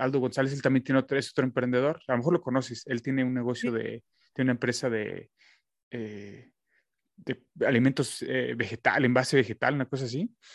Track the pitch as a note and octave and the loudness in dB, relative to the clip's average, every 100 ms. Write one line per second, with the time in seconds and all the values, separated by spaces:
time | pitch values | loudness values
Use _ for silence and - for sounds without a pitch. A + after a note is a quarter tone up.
0 | C3 C3+ B2+ C#3 C3+ C#3 C3 C3 B2+ C3+ | 0 0 0 0 -2 0 2 2 4 2
1 | B2+ C#3 C3 - C3 B2+ B2 B2 C#3+ D#3+ | 2 -2 0 0 0 0 2 2 2 -2
2 | - B2 C#3 E3+ - C3 B2+ A#2 - A#2+ | -2 0 2 0 0 -2 -2 -8 -6 -6
3 | C3+ C3+ B2+ B2+ A#2+ A#2+ B2 A2+ A2 A2+ | -2 0 0 0 -2 -2 -2 -2 -4 -8
4 | - _ _ - C3 B2 B2 A#2+ C3 A2 | -14 _ _ -2 0 2 0 -2 -2 -2
5 | G#2 - - _ _ _ _ _ _ B2 | -4 -8 -14 _ _ _ _ _ _ -10
6 | G#2+ G#2 G2+ G#2+ - _ _ _ _ _ | -10 -10 -14 -18 -20 _ _ _ _ _
7 | _ - - C3 _ - A#2 A#2+ C3 C3+ | _ -12 -8 -8 _ -2 2 4 4 2
8 | C3 - - C3 B2 A#2+ G#2 G#2+ - G#2 | -2 -6 -4 -2 -2 -4 -4 -2 0 4
9 | B2+ B2 A#2 C#3 A2+ A2 B2+ C#3+ B2+ C3+ | 4 4 4 2 2 0 0 0 -2 -4
10 | B2+ C3 A#3 - - | -4 -4 -6 -8 -20